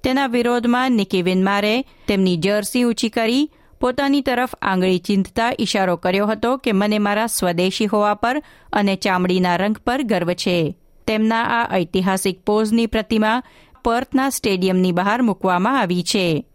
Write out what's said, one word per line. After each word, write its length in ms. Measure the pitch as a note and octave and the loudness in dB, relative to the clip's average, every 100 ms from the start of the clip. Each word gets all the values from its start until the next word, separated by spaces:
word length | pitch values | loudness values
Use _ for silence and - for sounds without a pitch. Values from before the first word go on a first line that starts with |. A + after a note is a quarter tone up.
તેના 240 | C4 C4 C4+ | 0 0 0
વિરોધમાં 640 | A#3+ A#3 A#3+ A#3 A#3+ C4 | 0 0 0 2 2 2
નિકી 300 | A#3+ G3+ F#3+ | 2 2 0
વિન્મારે 640 | F3+ F#3 F#3+ G3+ G#3 A3+ C4+ - - | 2 2 2 2 0 0 -4 -12 -2
તેમની 300 | G3+ F#3+ F3 | 2 2 2
જર્સી 460 | F3+ G#3 G3+ B3+ | 0 0 0 0
ઊંચી 260 | A#3+ A3+ A3+ | 0 0 -2
કરી 420 | A#3 A3+ B3+ D4+ _ _ - | -2 0 0 0 _ _ -4
પોતાની 400 | B3 B3+ C#4 C#4+ | -4 0 0 0
તરફ 340 | C4+ A#3+ B3+ - | 0 -2 -2 -4
આંગળી 380 | - F#3 F#3 F3+ | -2 0 2 0
ચીંધતા 520 | - G3+ F#3+ - A3+ - | 0 0 0 -2 -2 -2
ઇશારો 360 | G#3+ G#3 F#3+ E3+ | -2 0 0 0
કર્યો 320 | F#3 F#3 G#3 | 0 0 0
હતો 300 | G#3+ A#3 B3+ | -2 -2 -2
કે 140 | B3 | 0
મને 280 | G3 G#3 G#3+ | 0 0 0
મારા 280 | G#3 G#3 A3+ | 0 0 -2
સ્વદેશી 580 | - F3+ E3+ F#3 - G#3+ | -2 -2 0 -2 0 -2
હોવા 280 | G#3 G#3 | 0 0
પર 300 | G#3 A#3 C#4 - - - | 0 -2 -4 -6 -20 -6
અને 220 | G#3 G3+ F#3+ | 0 0 0
ચામડીના 600 | G3+ F#3 F3+ F#3 F3+ F3 | 0 0 0 2 2 0
રંગ 220 | G3 G#3+ | 0 -2
પર 240 | - B3+ | -2 -2
ગર્વ 320 | B3 G3 E3+ | 0 -2 -2
છે. 440 | F3 - F3 D#3 - _ - - | -2 0 0 -2 -6 _ -12 -4
તેમના 360 | G#3+ A3 A3+ | 0 0 0
આ 340 | A#3 A#3 A#3 G3 | 0 -2 0 -2
ઐતિહાસિક 640 | E3 F#3 F#3 F#3+ F#3+ F#3 | -2 -2 0 0 -2 -4
પોઝની 440 | - G#3 A3 A#3 A3+ | -2 0 2 0 0
પ્રતિમા 580 | A3 G#3+ A3 G#3+ A#3 - - - - - | -2 -2 0 2 0 -6 -20 -20 -6 -2
પર્થના 440 | A#3 C4 C4 C4+ | -2 0 0 0
સ્ટેડિયમની 640 | - A#3 F#3+ F#3 F#3 F#3 | -2 -2 0 2 2 2
બહાર 300 | F3 G3 A#3 | 2 0 0
મૂકવામાં 580 | A#3+ F#3+ F#3+ F3+ G3 C#4 | 0 0 0 0 0 0
આવી 240 | G3 F3+ | 0 -2
છે. 420 | F3 G#3 F3+ D3+ - | -2 -2 0 -2 -4